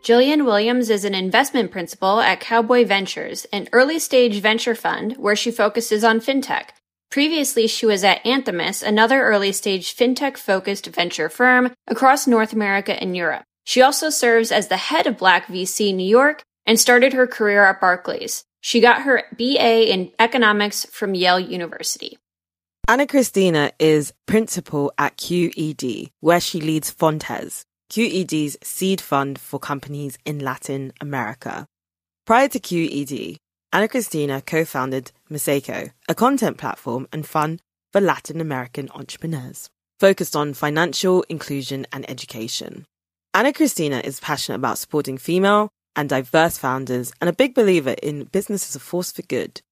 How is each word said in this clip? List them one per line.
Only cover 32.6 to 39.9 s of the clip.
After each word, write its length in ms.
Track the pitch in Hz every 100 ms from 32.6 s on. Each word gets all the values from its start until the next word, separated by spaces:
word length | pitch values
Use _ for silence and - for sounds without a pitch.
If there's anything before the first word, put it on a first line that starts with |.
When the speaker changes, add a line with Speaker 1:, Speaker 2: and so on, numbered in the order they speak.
| - 175
Speaker 2:
E 220 | 165 139
D, 340 | 139 143 - 151 _ _ _
Ana 140 | 185 220
Cristina 560 | 262 214 160 147 135
co-founded 720 | - 160 165 139 131 131 127 _ _
Maseko, 600 | 151 - 143 - 104 - _ -
a 60 | 160
content 420 | 233 277 196 -
platform 480 | 139 - - 120 135
and 120 | 156
fund 380 | 147 156 151 165 _ _ _
for 80 | 202
Latin 400 | 190 139 - 156
American 500 | 160 135 123 - 139
entrepreneurs, 760 | - 135 - 165 160 127 - - _ _